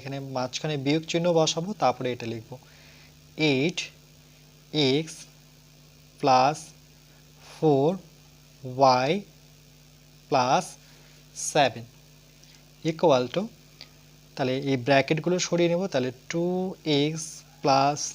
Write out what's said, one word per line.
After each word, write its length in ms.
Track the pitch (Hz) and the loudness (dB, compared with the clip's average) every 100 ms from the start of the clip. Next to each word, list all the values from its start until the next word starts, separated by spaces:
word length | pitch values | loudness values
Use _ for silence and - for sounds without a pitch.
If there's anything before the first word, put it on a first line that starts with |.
এখানে 160 | 135 139 139 131 | -6 -10 -8 -6
মাঝখানে 380 | 127 - 156 147 135 | -6 -6 -6 -4 0
বিয়োগ 180 | 156 160 | 0 0
চিহ্ন 160 | 170 175 165 | -2 2 2
বসাবো, 300 | 156 165 175 214 | 2 -2 -6 0
তারপরে 260 | 135 123 127 120 | 0 0 -4 -6
এটা 100 | 117 | -8
লিখব 180 | 113 113 127 - - - - - - - - | -10 -12 -18 -20 -20 -20 -20 -20 -20 -18 -2
এইট 420 | 156 131 147 - - - - - - - - - - | 0 2 0 -4 -10 -16 -20 -20 -20 -20 -20 -20 -8
এক্স 420 | 151 135 139 160 - - - - - _ - - - - - | -2 2 0 -2 -12 -20 -20 -20 -20 _ -20 -20 -20 -20 -4
প্লাস 380 | 139 127 135 156 - - - - - - - - - | 2 4 4 0 -12 -20 -20 -20 -20 -20 -20 -20 -20
ফোর 340 | - 156 139 143 185 - - - - _ - 131 127 | 0 2 4 2 -2 -10 -20 -20 -20 _ -16 -12 4
ওয়াই 340 | 135 127 135 196 - - - - - - - - - - - | 6 6 2 -2 -4 -20 -20 -20 -20 -20 -20 -20 -20 -20 -2
প্লাস 360 | 139 123 160 - - - - - - - - - | 0 2 0 -2 -14 -20 -20 -20 -20 -20 -12 -2
সেভেন 300 | 156 131 117 117 - - - - - - - - - 156 | 2 2 0 -14 -20 -20 -20 -20 -20 -20 -20 -20 -6 -6
equal 360 | 165 170 127 123 170 | 0 2 4 2 -4
to, 60 | 226 - - - - - - - - - | -6 -10 -20 -20 -20 -20 -20 -20 -20 -6
তাহলে 180 | 127 131 139 | -4 -2 -2
এই 60 | 135 120 | -2 4
ব্র্যাকেটগুলো 500 | 135 135 156 175 180 - | 4 4 0 0 -2 0
সরিয়ে 220 | 175 170 | 2 2
নেব। 100 | 170 190 | 2 -2
তাহলে 180 | 135 123 117 - | -2 -4 -6 -8
টু 140 | 170 175 185 185 - 156 143 | -4 -2 -2 -4 -6 -2 0
এক্স 220 | 147 160 - - - - | 0 -2 -12 -16 -20 -4
প্লাস 360 | 151 135 139 147 - | 2 4 2 0 -8